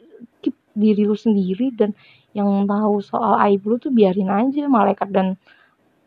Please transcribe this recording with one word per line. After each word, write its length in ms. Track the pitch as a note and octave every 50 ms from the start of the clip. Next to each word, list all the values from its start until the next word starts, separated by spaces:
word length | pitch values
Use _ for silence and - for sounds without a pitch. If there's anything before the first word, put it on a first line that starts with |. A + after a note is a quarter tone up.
| _ _ - - A#3+ - _ _
keep 160 | - D4 - _ _ _ - G#3
diri 240 | G#3 G#3+ G#3 G3+
lu 160 | G#3 G#3 G#3+ G3+
sendiri, 560 | - A3+ G#3 G3+ F#3 F3+ F#3+ F#3+ B3 C4+ A#3
dan 240 | G#3 G#3 G#3 G#3 _ _ - _ _ _ _
yang 320 | - G#3 G3+ G3+ G3 G3 G3+
tahu 380 | G3+ G3+ G#3 G#3+ G#3+ G#3 G3+
soal 400 | G3+ - - A#3+ A#3+ G#3 G3+ - - G#3
aib 160 | G3+ G3 G3
lu 100 | G#3+ A#3 A#3+
tuh 80 | - D#4
biarin 400 | C4 A3+ G3+ F#3 F#3 G3 F#3 F#3+
aja, 400 | G3 G3+ A#3+ C4+ C4+ D4 D4 C#4+
malaikat 400 | C4 G#3+ G3+ G3+ G3 - - G3+
dan 240 | F#3+ G3 F#3+ F#3+ F#3+ - _ _ - _ _ _ _ _ _ _ _ _ _